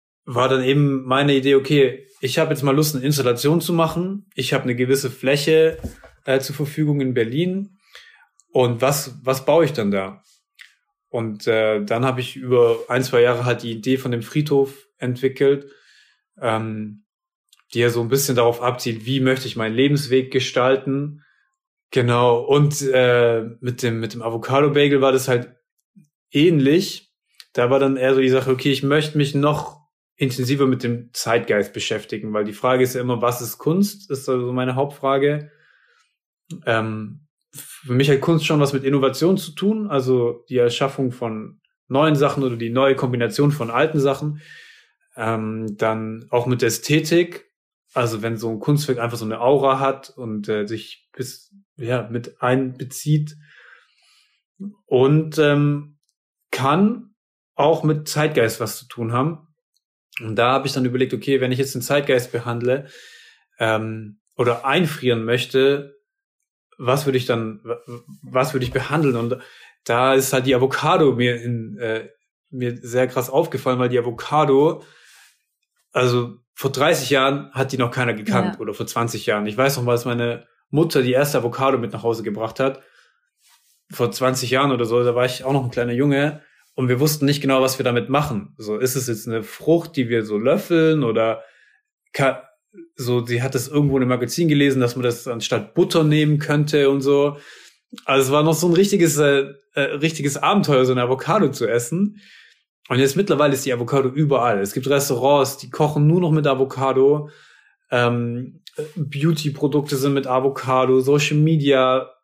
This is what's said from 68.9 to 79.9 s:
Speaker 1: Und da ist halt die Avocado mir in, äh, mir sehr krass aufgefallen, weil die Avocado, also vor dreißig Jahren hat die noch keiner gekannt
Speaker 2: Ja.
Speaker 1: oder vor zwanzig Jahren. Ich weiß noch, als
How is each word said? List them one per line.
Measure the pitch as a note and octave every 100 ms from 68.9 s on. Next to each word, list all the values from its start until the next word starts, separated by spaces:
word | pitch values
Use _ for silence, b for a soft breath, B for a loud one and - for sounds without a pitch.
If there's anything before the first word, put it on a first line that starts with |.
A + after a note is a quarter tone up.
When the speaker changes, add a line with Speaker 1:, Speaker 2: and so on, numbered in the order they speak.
| D3+ D3 A#2+
Speaker 1:
Und | A#2 B2 b b b b -
da | A#2 C3 C3+
ist | C3
halt | C3+ B2+
die | B2
Avocado | C3 C3 D3+ F3 D3+
mir | A#2+ B2 A#2+
in, | A#2 A#2 A2 G#2
äh, | A#2 A2 - _ _ _ _
mir | B2+ B2 A#2+
sehr | B2 B2 B2+
krass | C3 B2+
aufgefallen, | C#3 E3 - - B2+
weil | B2
die | B2
Avocado, | A#2+ A#2 - D3+ D3 C3+ D3 - b b b b b b _ _ _ _ _
also | B2 B2 B2 A#2+ - _ -
vor | C3+
dreißig | B2+ D3 D#3+ B2+
Jahren | C#3 C3+ C#3 C#3+
hat | C3 C3+
die | B2+
noch | A#2+
keiner | B2 A#2+
gekannt | A2 G#2 B2 A2 -
Speaker 2:
Ja. |
Speaker 1:
oder | A2
vor | G2+ G#2+
zwanzig | - A#2 A2 -
Jahren. | G#2 G#2
Ich | G#2
weiß | C3+ C#3
noch, |
als | A#2+